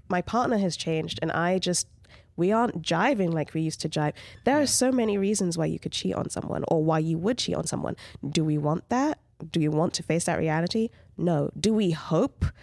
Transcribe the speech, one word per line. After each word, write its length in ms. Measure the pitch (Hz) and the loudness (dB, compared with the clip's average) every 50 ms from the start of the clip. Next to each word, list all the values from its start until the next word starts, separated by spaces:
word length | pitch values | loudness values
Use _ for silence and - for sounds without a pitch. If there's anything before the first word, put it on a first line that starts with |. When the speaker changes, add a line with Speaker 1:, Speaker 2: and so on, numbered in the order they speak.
| - - | -6 -4
Speaker 1:
"My 120 | 180 180 | -2 -2
partner 360 | 175 - - 240 254 262 233 202 | -2 0 0 0 2 2 2 2
has 180 | 196 175 - | 0 0 -2
changed 440 | - - - 160 160 160 165 - - | -2 -4 -2 -2 -2 -2 -4 -6 -4
and 100 | 160 160 | -4 -2
I 280 | - 160 170 175 190 185 | -2 0 0 2 2 2
just, 280 | - 185 175 - - - - - - - - - - _ _ | 0 0 0 -2 -2 -6 -12 -20 -20 -20 -20 -20 -20 _ _
we 160 | - 175 190 | -2 0 2
aren't 300 | 214 226 240 214 - 175 | 2 2 2 0 -2 -4
jiving 520 | 151 - 170 160 190 262 285 202 185 170 165 | -4 -2 0 2 2 2 2 2 0 0 0
like 200 | 160 143 - - | -2 -2 -2 -4
we 80 | 160 | -2
used 180 | 160 156 - - | -2 -2 -4 -4
to 80 | - 156 | -6 -4
jive." 240 | - 160 151 151 - - - - - - - | -2 -2 -2 -2 -2 -6 -12 -20 -20 -4 0
There 140 | 240 277 302 | 2 2 4
Speaker 2:
Yeah. 60 | 285 | 2
Speaker 1:
are 40 | - | 2
so 240 | - - 247 262 | 2 2 2 2
many 260 | 262 247 226 220 202 202 | 2 2 2 2 2 2
reasons 400 | 196 202 214 - 196 175 170 170 | 2 2 2 2 0 0 0 0
why 100 | 156 156 | -2 -2
you 120 | 160 - | -2 -4
could 140 | - 160 - | -6 -8 -6
cheat 200 | - - 185 - | -4 -4 -4 -2
on 140 | - - - | -4 -4 -6
someone 360 | - - - - - - - - | -6 -6 -6 -4 -4 -4 0 2
or 160 | 165 160 156 | 2 4 4
why 160 | 160 156 156 | 4 4 2
you 180 | 156 165 165 160 | 2 0 0 0
would 200 | 175 220 262 - | 0 0 -2 -2
cheat 180 | - - 175 | -2 -2 -2
on 100 | 156 160 | -2 -2
someone. 300 | - - - - - - - - - - - - 139 | -4 -4 -4 -4 -4 -6 -8 -10 -16 -14 -10 -8 -4
Do 140 | 151 165 156 | -2 0 0
we 140 | 156 151 147 | 2 0 0
want 320 | 147 147 160 - - - | 0 0 0 -2 -2 -2
that? 300 | 233 254 277 311 - - _ _ _ - 165 160 | 0 0 2 0 -2 -4 _ _ _ -16 -10 -4
Do 120 | - 175 | -2 0
we 80 | 151 151 | 2 2
want 240 | 156 151 170 - - | 2 2 2 0 0
to 100 | - 165 | -2 -2
face 220 | - 156 170 - | 0 0 0 0
that 120 | 180 165 - | 0 0 0
reality? 500 | 160 156 151 160 170 180 - 220 220 240 - - - - - - | 0 0 2 0 0 0 0 0 0 -2 -4 -10 -20 -16 -6 -2
No. 320 | 165 175 165 143 143 - - 147 | 0 2 2 2 0 0 -2 0
Do 160 | 151 214 220 | 0 2 2
we 180 | 220 208 175 | 4 2 2
hope 520 | 165 147 - - - - 247 - - - - - - - | 0 -2 -2 0 2 2 2 0 0 -2 -2 -2 -2 -6